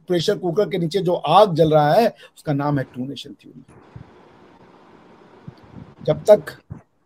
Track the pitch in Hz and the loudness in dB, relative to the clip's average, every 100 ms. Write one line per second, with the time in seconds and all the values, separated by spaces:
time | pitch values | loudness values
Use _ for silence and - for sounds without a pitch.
0 | - 175 160 190 180 165 202 190 170 196 | -4 -2 0 -2 -2 -2 -2 -2 -4 -2
1 | 170 175 147 175 214 156 160 151 147 175 | -2 -2 2 4 4 4 2 4 2 2
2 | 233 - - _ - 139 143 143 127 123 | 0 -2 -18 _ -6 -4 -2 -4 -6 -10
3 | 131 135 - - - - - - - - | -12 -12 -18 -20 -20 -20 -20 -20 -20 -20
4 | - - - - - - - - _ - | -20 -20 -20 -20 -20 -20 -20 -20 _ -20
5 | _ - - - - - - - - - | _ -20 -20 -20 -20 -20 -20 -20 -20 -10
6 | - 151 - 208 - - - - _ _ | -6 -2 2 2 2 -18 -20 -20 _ _